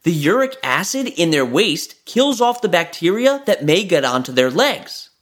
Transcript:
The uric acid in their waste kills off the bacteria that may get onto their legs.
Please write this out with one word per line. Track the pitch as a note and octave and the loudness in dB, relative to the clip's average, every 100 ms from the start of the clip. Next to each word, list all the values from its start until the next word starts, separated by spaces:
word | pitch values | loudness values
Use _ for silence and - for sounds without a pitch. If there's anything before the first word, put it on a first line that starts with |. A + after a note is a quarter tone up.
The | - | 0
uric | D#3+ D3 A#3+ C4 - | 0 2 2 0 -4
acid | C3 C3+ F#3+ C4 B3 | -2 -2 -2 -4 -4
in | - E3+ | -2 0
their | D3+ B2 | 2 2
waste | C3+ G#3+ D#3+ - - - | 0 0 -2 -8 -16 -4
kills | A#3 C#4 A3+ | 0 0 2
off | A#3+ A#3+ | 0 0
the | G#3+ | 0
bacteria | E3+ E3+ - E3 G#3 B3+ C#4 C#4 | 0 0 -2 -2 2 0 0 -2
that | - D3 | 0 2
may | E3+ | 0
get | G3 D#3+ C3 | 2 0 2
onto | B2+ B2+ | -2 0
their | B2+ B2+ | 0 2
legs. | D3 C#4 F3+ - - - _ | 2 0 -2 -10 -18 -20 _